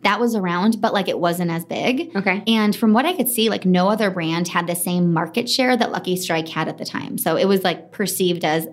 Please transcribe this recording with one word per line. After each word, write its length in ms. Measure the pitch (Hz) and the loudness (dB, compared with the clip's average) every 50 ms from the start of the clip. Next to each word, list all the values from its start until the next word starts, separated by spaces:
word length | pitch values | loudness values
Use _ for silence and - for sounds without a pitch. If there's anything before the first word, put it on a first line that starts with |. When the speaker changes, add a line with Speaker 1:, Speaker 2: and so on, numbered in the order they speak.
| - | 0
Speaker 1:
That 160 | 196 208 214 | 0 2 2
was 160 | 240 240 220 | 0 0 0
around, 440 | 214 185 180 170 175 185 220 220 208 | 0 0 0 0 2 2 2 2 2
but, 120 | 208 220 - | 0 0 0
like, 140 | 202 185 - | 0 0 0
it 120 | - 120 | -2 0
wasn't 320 | 170 175 170 175 175 170 | 0 0 0 0 -2 -2
as 140 | 165 165 170 | -2 -4 -6
big. 500 | - - 107 143 214 254 262 339 - - | -6 -6 -2 -2 0 0 -2 -4 -4 -4
Speaker 2:
Okay. 280 | 196 190 202 180 208 214 220 | -2 0 0 -2 0 0 0
Speaker 1:
And 280 | 226 220 214 208 202 | 2 2 2 2 2
from 180 | - - 220 214 | 2 4 4 4
what 120 | 226 277 | 4 4
I 80 | 330 359 | 2 0
could 160 | 311 240 240 | 0 -2 -2
see, 200 | - - 220 220 | 0 0 0 0
like, 160 | 202 202 - | 0 0 2
no 220 | 185 180 180 180 190 | 2 4 4 4 2
other 220 | 214 214 220 202 | 2 2 0 0
brand 380 | 185 185 165 160 165 170 175 175 | 0 -2 -2 -2 -2 -2 -2 0
had 180 | - 180 175 170 | 0 -2 0 0
the 80 | 175 | -4
same 360 | 170 - 185 180 180 180 175 170 | -4 -2 -2 0 2 2 2 2
market 360 | 160 175 165 - 240 240 240 | 2 0 -2 -2 -4 -2 -2
share 260 | - - 254 247 254 233 | 0 0 2 2 2 2
that 140 | 233 - | 0 0
Lucky 240 | - 185 180 185 180 180 | -2 -4 -4 -2 -4 -4
Strike 320 | - - 170 165 160 160 | -2 -2 -2 -2 -2 -4
had 180 | - 160 160 - | -4 -4 -4 -4
at 100 | 160 - | -6 -8
the 80 | - | -10
time. 320 | - - - - - - - | -8 -8 -8 -8 -8 -8 -4
So 180 | - 175 160 143 | -2 0 2 2
it 80 | - | 2
was, 180 | 190 196 190 190 | 2 2 2 2
like, 280 | 185 165 165 - - | 0 -2 -2 -8 -18
perceived 520 | - - 208 180 - - 190 180 175 170 180 | -8 -6 -4 -4 -2 0 0 0 0 0 0
as 220 | 160 151 165 165 - | 0 0 0 -2 -4